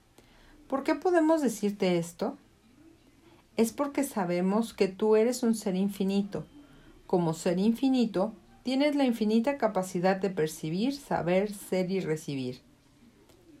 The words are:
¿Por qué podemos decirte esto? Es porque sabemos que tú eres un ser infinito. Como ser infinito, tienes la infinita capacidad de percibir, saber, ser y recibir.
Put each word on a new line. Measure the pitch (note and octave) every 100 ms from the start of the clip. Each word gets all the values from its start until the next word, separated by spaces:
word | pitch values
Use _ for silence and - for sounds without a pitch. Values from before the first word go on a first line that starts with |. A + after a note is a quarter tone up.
| _ _ - _ - - -
¿Por | C#4
qué | C#4
podemos | D#4 F#4 F4 D#4 D#4+
decirte | C4+ A3 G3+ G3+ F#3 F3
esto? | E3+ - A3 - _ _ _ - - - _ _ - - _ -
Es | A3+
porque | - C#4+ C#4+
sabemos | C#4 G#3+ F3 F3 F#3+ G#3 A3+
que | - F#3+
tú | F#3+ G#3+
eres | G#3+ A3+ B3
un | A3+
ser | A3+ G3+ F#3
infinito. | G3 G3+ F#3+ G3 G3+ - - - - - - - -
Como | F3+ E3
ser | D#3+ F#3 F3
infinito, | G#3+ A#3 C4+ C4 A3+ F3+ G#3+ - - -
tienes | - C4+ D4 C#4+
la |
infinita | C4 A#3 G#3+ A3+ A#3 C#4+
capacidad | G#3+ F#3 F#3 F3+ F#3 F#3+
de | F#3+
percibir, | F#3 D#3 - D#3 F3+ B3 C#4
saber, | - E3 D#3+ F#3 G#3
ser | G3+ - F#3 F3+
y | F#3+
recibir. | D#3 D#3 - C3+ B2+ B2+ _ _ _ _ - _ _ - - -